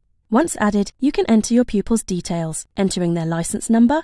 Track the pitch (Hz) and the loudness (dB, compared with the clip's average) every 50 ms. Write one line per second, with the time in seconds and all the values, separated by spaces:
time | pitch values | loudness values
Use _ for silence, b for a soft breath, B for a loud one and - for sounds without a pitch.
0 | _ _ _ _ _ - 214 240 339 339 - - 214 208 208 208 202 - - - | _ _ _ _ _ 0 0 2 2 0 -2 -2 0 0 0 0 -2 -4 -4 -4
1 | 254 285 - - 381 - 233 220 208 - 233 240 247 - - 196 - - 226 220 | -2 -2 0 0 2 2 2 2 2 2 2 2 2 2 0 -2 0 0 -2 -2
2 | - - 190 175 - - 180 170 165 160 156 - - _ _ - 196 185 - 180 | -2 -2 -6 -4 -4 -4 -4 -4 -4 -6 -8 -10 -12 _ _ -2 -2 0 0 -2
3 | 180 170 170 170 165 165 170 165 170 - - 196 - - 226 226 233 240 294 320 | -2 0 0 -2 -2 -4 -4 -4 -4 -6 -6 -4 -2 2 4 4 4 4 4 0